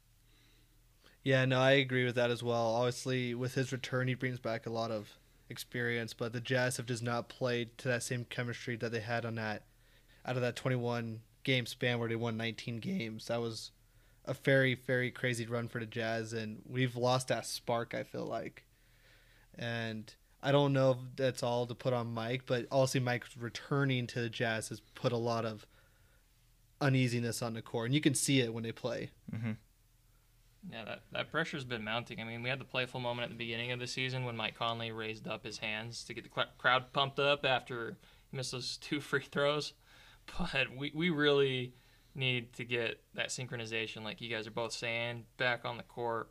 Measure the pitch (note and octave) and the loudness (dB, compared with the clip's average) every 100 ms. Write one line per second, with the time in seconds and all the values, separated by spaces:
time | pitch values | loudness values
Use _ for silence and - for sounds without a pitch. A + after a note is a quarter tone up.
0 | _ _ _ _ _ _ _ _ _ _ | _ _ _ _ _ _ _ _ _ _
1 | - _ C3+ C3 C3 B2+ C3 C#3 B2+ B2+ | -20 _ 2 4 6 6 8 6 6 2
2 | B2 A#2+ A#2+ A#2 A#2+ A#2 A#2 A2+ B2 B2 | 2 4 2 2 2 2 4 4 2 0
3 | C3 B2+ B2 A#2+ B2+ C#3 B2+ B2+ - B2+ | -2 0 0 -2 -2 0 -2 -2 -2 0
4 | B2+ B2+ C3 B2 A#2 A2+ A#2 A2+ A2+ A2 | 0 0 -2 -2 -4 -4 -4 -2 -2 -2
5 | G#2 - _ - - - - B2 A#2+ A#2+ | -6 -16 _ -20 -16 -12 -8 -2 0 0
6 | A2+ - A#2 A#2+ A#2 C3 B2+ B2+ A#2+ A#2+ | -4 -4 -4 -4 0 2 2 0 -4 -2
7 | A#2+ A#2+ A2+ - B2+ A#2+ A#2 - C3+ A#2+ | 0 -2 -4 -2 0 0 -2 -4 0 0
8 | - B2 A#2+ - A#2+ A#2+ - A#2 A#2 A#2 | 0 -4 -4 -4 -4 -4 -4 -4 -2 -2
9 | G#2+ A#2 A2+ A2+ A2 G#2+ - _ _ - | -2 -2 -2 -4 -4 -4 -8 _ _ -20
10 | _ - - B2+ B2 - C3+ B2+ A#2+ A#2+ | _ -12 -4 0 0 0 0 0 0 -2
11 | A#2 A2+ - _ - C3 A#2 - B2+ A#2+ | -4 -8 -14 _ 2 2 0 -2 0 2
12 | A#2 A2+ A#2 A2+ A2+ G#2+ - A#2 A#2 F#3+ | 0 0 0 0 -2 -4 -6 -6 -2 -2
13 | A2+ A2 - A#2 A#2 A2+ - _ _ - | -2 -6 -2 -2 -2 -6 -12 _ _ -20
14 | - _ - C3 - C3+ C3 B2+ - B2+ | -20 _ -8 -2 4 6 6 2 0 0
15 | B2 - B2+ A#2+ A2+ A#2+ A#2 B2 A2+ A#2 | 0 -2 -2 0 -2 -2 -2 -6 -6 -4
16 | A2+ A2+ A2 A2+ G#2+ G#2+ - B2+ B2+ A#2+ | -2 -2 -2 -4 -6 -8 -4 0 2 2
17 | B2 B2+ - A2+ - - - A#2 A#2 A#2+ | 4 4 2 -2 -2 -8 -2 0 0 -6
18 | - B2 A2+ A2+ - - - _ _ _ | -6 -6 -4 -4 -6 -12 -20 _ _ _
19 | - - _ - _ - A#2 A#2 A2+ A2 | -20 -20 _ -20 _ -8 -6 -4 -4 -6
20 | A2 - _ - C#3+ C#3+ C#3+ C#3 C3+ B2+ | -10 -18 _ -6 2 4 6 6 4 4
21 | B2+ B2+ C3 - A#2+ A#2+ A#2+ A#2+ C3+ B2 | -2 0 0 0 0 0 -2 -2 0 0
22 | A#2 A#2 A2+ C3 - B2 A#2 C3+ C3 C3+ | 0 -4 -2 -4 0 -2 2 4 4 4
23 | B2 A#2+ - B2 A#2 - - C#3+ C#3 B2+ | 2 0 -2 -8 -8 -8 -2 2 4 2
24 | A#2+ B2+ A#2 A2 A#2+ A2 - A2 - - | 0 -2 -2 0 0 0 -2 -8 -12 -2
25 | C3 A#2 A#2 A2+ A2+ A2 - - _ _ | 0 2 2 0 0 -6 -14 -20 _ _
26 | _ _ _ _ _ _ _ - C#3+ C3 | _ _ _ _ _ _ _ 0 4 6
27 | B2+ A#2+ A#2 - A#2+ A2+ - A#2+ A#2 C#3+ | 4 4 0 -2 -4 -6 -6 -4 2 4
28 | D3+ C3+ - C3+ A#2 A2+ A2+ - A#2+ A2 | 4 4 4 4 4 0 -6 -4 -4 -4
29 | B2 - - G#2+ A2+ G#2+ _ _ _ _ | -8 -12 -10 -4 -4 -6 _ _ _ _
30 | _ _ _ _ _ _ F#3+ A2+ G#2+ - | _ _ _ _ _ _ -14 -12 -10 -10
31 | - B2+ B2 D3 D#3+ D3+ B2 A#2+ G#2+ A2+ | -8 -6 -2 -2 -2 -4 -4 -4 -2 -2
32 | A#2+ A2 A2+ A#2 A#2+ C3 B2+ C3 B2 C3 | -2 -8 -6 -4 -4 -4 -4 -2 -2 -2
33 | B2 A#2+ A#2+ A#2 A#2 A2+ A#2+ B2 B2 - | -2 -2 -4 -4 -6 -4 -4 -4 -4 -2
34 | C3 C3 B2+ A2+ A2 - A#2 A#2 A2+ A2 | -2 -2 -4 -2 -4 -2 -2 -2 -4 -6
35 | A2 A2 - A2 A2+ G#2 A2 G#2+ A2+ A#2 | -6 -6 -6 -8 -8 -6 -4 -4 -6 -10
36 | - A#2 - - A#2+ - C3 B2+ B2+ C#3+ | -10 -10 -8 -2 -2 2 4 4 4 0
37 | C#3 C3+ C#3+ C#3+ C3+ B2 - A#2+ A2 - | 0 4 4 4 4 2 0 -6 -6 -10
38 | - - - C3+ B2+ B2+ A#2+ - - D3+ | -16 -20 -12 -8 -6 -6 -6 -8 -4 -4
39 | - C#3+ - C#3+ C#3+ D3+ C#3+ - - - | 0 -2 -2 0 2 2 -2 -10 -20 -20
40 | - - - - F3 C3+ B2+ B2 C#3+ D3+ | -20 -20 -10 -4 -2 0 0 -2 -6 0
41 | F3+ D3 D3 C#3+ C3+ B2+ B2 - - - | 2 6 6 8 6 4 -2 -8 -20 -20
42 | - D3 C3 B2 A#2+ - B2 A#2+ A2+ - | -14 -2 0 0 -2 -10 -2 0 0 -4
43 | _ - A2+ - B2 B2 A2 A2+ A2 A2+ | _ -6 -4 -4 -6 -6 -4 -4 -4 -6
44 | A2 G#2+ A#2 A2+ A2 A2+ A2+ - A#2+ A#2 | -8 -8 -4 -4 -4 -4 -4 -4 -2 -2
45 | A#2 A#2 A2+ - B2+ A#2+ B2 A#2 A2+ - | -2 -4 -10 0 0 0 -2 -8 -10 -4
46 | A#2+ A2+ A2 | -2 -2 -6